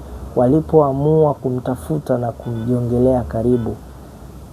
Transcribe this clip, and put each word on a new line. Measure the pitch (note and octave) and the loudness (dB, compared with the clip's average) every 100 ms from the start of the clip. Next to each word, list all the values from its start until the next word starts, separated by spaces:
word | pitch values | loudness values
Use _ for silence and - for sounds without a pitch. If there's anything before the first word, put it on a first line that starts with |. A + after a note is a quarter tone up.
| - - - C3 | -14 -14 -6 2
walipoamua | B2 D#3 D#3 D#3+ C#3 C3+ D3 D#3 D3+ | 4 4 4 4 4 2 2 4 4
kumtafuta | C#3 C3+ B2+ B2+ B2+ - D#3 C#3+ B2 | 2 -2 -4 -4 -6 -4 -4 -2 -2
na | A#2 | -2
kumjongelea | - - A2+ A2+ B2 A#2+ A#2+ B2+ B2+ | -6 -8 -4 -2 0 0 2 4 2
karibu, | A2+ A2+ A#2 B2 G#2+ - - - - - - - - | 0 -2 2 2 0 -8 -12 -20 -20 -20 -18 -18 -16